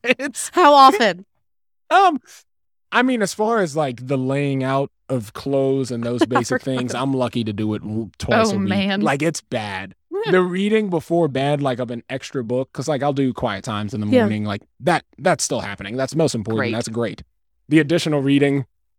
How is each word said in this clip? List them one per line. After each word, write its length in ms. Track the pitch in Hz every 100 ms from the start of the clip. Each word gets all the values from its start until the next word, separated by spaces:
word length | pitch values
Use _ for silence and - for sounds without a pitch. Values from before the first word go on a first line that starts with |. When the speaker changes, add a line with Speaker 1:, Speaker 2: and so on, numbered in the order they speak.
Speaker 1:
it's 460 | 233 247 277 - - 349
Speaker 2:
How 180 | 320
often? 540 | 285 269 415 220 175 - _ _ _ _ _ -
Speaker 1:
Um, 280 | 339 381 285 - - _ _ _ _ _
I 120 | 214
mean, 180 | 254 247
as 100 | 196
far 260 | - 214 233
as, 160 | 175 147
like, 320 | 143 120 127
the 100 | 135
laying 460 | 127 139 143 135
out 260 | 131 135 139 _ -
of 260 | 131 107
clothes 580 | - 139 135 135 135 127
and 120 | 117
those 220 | 117 123 -
Speaker 2:
<laughs> 0 |
Speaker 1:
basic 380 | - 113 127
things, 320 | - 131 123 120
I'm 180 | 135
lucky 300 | 131 123 123
to 100 | 110
do 220 | 101 107 107
it 80 |
w-, 260 | 107 107 110 -
twice 320 | - 220 226
Speaker 3:
Oh, 40 | 202
Speaker 1:
a 20 |
week. 120 | 190
Speaker 3:
man. 320 | 196 196 196
Speaker 1:
Like, 200 | 165 139
it's 200 | 160 160
bad. 520 | - 120 107 95 95 -
Speaker 2:
<laughs> 40 | _ 370 453
Speaker 1:
The 100 | 185
reading 480 | 180 180 208 220 208
before 380 | 170 - 170 160
bed, 340 | 131 139 147
like, 180 | 139 123
of 120 | 120
an 100 | 120 -
extra 360 | 131 - 139 113
book, 240 | 127 131
'cause, 160 | - 139
like, 160 | 143
I'll 80 | 143
do 220 | 139 131
quiet 320 | 117 120 98 104
times 280 | 104 107
in 60 | 107
the 80 | 104
Speaker 2:
Yeah. 140 | 247
Speaker 1:
morning. 240 | 208 107 104
Like, 160 | 101 - _
that, 240 | 135 160 - -
that's 260 | 143 156
still 160 | - 127
happening. 380 | 98 101 101 123
That's 180 | 131 156
most 180 | 151
important. 260 | 120 104 110
Speaker 3:
Great. 120 | 120
Speaker 1:
That's 160 | 113 120
great. 360 | 113 113 - - _ _ _ -
The 120 | 151
additional 420 | 147 170 160 147
reading, 440 | 135 139 139 139 - _ _